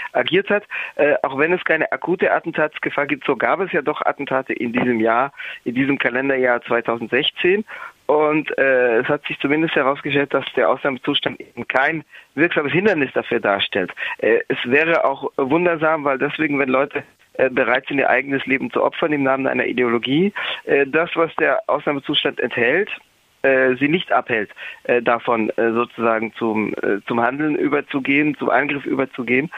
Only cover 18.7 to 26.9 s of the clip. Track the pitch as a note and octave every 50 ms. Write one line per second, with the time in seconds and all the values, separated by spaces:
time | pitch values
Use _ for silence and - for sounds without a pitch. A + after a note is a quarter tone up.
18.7 | - A#2+ A2+ C#3 - - F3 D#3+ D3+ C#3+ C3+ C3 C3+ C3+ C3 C3 B2+ B2+ A2+ -
19.7 | - A#2+ B2+ A#2+ A#2 A#2 A2 B2 C3+ D#3+ F#3+ G3+ - - - - - - - -
20.7 | D3 C#3 C#3 C3+ C#3 D#3 F3 E3+ - E3 E3 D#3 - - D#3+ C#3+ C3+ - - -
21.7 | A2 D3+ - D#3+ D3 C#3 - - D3 - - D3 A#2+ - - A#2 - B2+ A#2+ A#2+
22.7 | D3 F#3 G#3+ - - - _ _ _ _ _ _ _ _ - C3+ C3+ C3 C3 B2+
23.7 | B2+ B2 C#3 C#3+ D#3+ F#3 - - - B2 - - B2 A2 G2+ - - - - -
24.7 | - - - - B2 A#2+ A#2 B2 A#2+ A#2 - B2 A#2+ A2+ G#2+ G#2 - - A2+ A2+
25.7 | A2+ A#2 A#2+ A#2 - - A2+ A#2 A2+ A2 A2+ G#2+ - - A#2+ A2+ G#2+ A2 G#2 G2
26.7 | - - - -